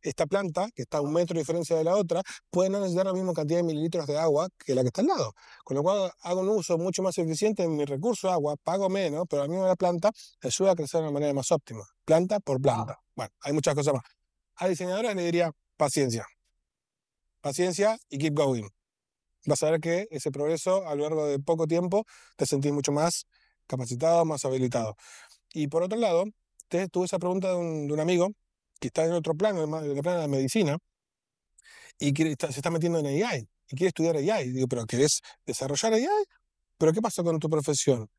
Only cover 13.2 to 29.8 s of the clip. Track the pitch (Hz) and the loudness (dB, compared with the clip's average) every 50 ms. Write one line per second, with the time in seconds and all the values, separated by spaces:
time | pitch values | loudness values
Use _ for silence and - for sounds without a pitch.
13.2 | - 110 _ _ - 143 147 156 143 170 147 143 143 147 143 127 - - _ _ | -8 -8 _ _ -6 -2 -2 0 2 2 2 2 2 2 0 0 -2 -8 _ _
14.2 | _ _ _ _ _ _ _ - 175 185 185 - 180 180 185 202 226 240 208 190 | _ _ _ _ _ _ _ -2 0 0 0 0 -2 -4 -2 -2 0 0 0 0
15.2 | 175 170 165 170 175 165 151 _ _ _ _ _ 151 143 - - 143 131 113 113 | 0 0 2 2 2 0 -2 _ _ _ _ _ 0 2 2 2 2 0 0 -4
16.2 | 104 - _ _ _ _ _ _ _ _ _ _ _ _ _ _ _ _ _ _ | -8 -10 _ _ _ _ _ _ _ _ _ _ _ _ _ _ _ _ _ _
17.2 | _ _ _ _ _ 143 135 139 175 185 175 151 196 214 220 220 - _ - 139 | _ _ _ _ _ -6 -2 0 0 0 2 2 2 2 0 0 -6 _ -6 -2
18.2 | 143 160 147 147 147 139 131 117 107 98 _ _ _ _ _ _ _ _ _ _ | -2 -2 2 2 2 2 2 0 -4 -8 _ _ _ _ _ _ _ _ _ _
19.2 | _ _ _ _ _ - 143 - - 151 160 160 151 165 170 175 202 226 165 147 | _ _ _ _ _ 0 0 2 2 2 0 0 0 0 -2 -2 -2 -4 -8 -6
20.2 | - 156 135 139 147 151 165 156 - 185 185 196 190 165 151 143 147 151 160 156 | -6 -6 -4 -2 -2 -2 -2 -2 0 0 0 0 0 -2 -4 -2 -2 -2 -2 -2
21.2 | 151 147 143 139 139 - 170 160 165 156 170 170 175 180 180 202 220 _ - - | 0 0 -2 -2 0 -2 0 0 0 0 0 0 0 2 0 0 -2 _ -12 -20
22.2 | - - _ _ 151 - - 139 135 147 143 143 139 - 143 143 156 170 - - | -20 -20 _ _ -2 0 0 0 0 0 0 0 0 0 2 2 2 0 0 -2
23.2 | - _ _ _ _ _ _ _ _ _ - 131 127 117 127 120 151 160 170 170 | -8 _ _ _ _ _ _ _ _ _ -8 -8 -6 -6 -6 0 2 4 4 4
24.2 | 165 160 156 139 - 139 131 131 127 123 120 127 113 110 104 _ - - - - | 4 2 0 -2 -2 -2 0 2 0 0 0 -2 -4 -4 -6 _ -18 -20 -20 -20
25.2 | - - - _ _ _ - 165 151 143 143 165 175 185 208 220 233 208 170 165 | -20 -20 -20 _ _ _ -6 -4 -4 -2 0 0 0 0 0 0 0 2 2 2
26.2 | 190 214 214 _ _ _ _ _ - _ - 170 190 180 - 185 180 180 - 185 | 0 0 -6 _ _ _ _ _ -14 _ -2 -2 -2 0 -2 -2 -2 0 -2 -2
27.2 | 165 180 185 196 185 190 185 180 175 170 160 156 147 143 147 151 156 170 185 175 | -2 0 -2 0 -2 -2 -2 -2 -2 -2 -4 -4 -4 -2 -2 0 2 2 4 4
28.2 | 175 196 208 _ _ _ _ _ _ _ _ _ - 135 - - 160 165 170 170 | 4 2 0 _ _ _ _ _ _ _ _ _ -8 -4 0 2 2 2 2 0
29.2 | 156 - 160 147 190 214 202 175 156 151 156 160 | 0 -2 -2 0 2 0 2 0 -2 -2 -2 -4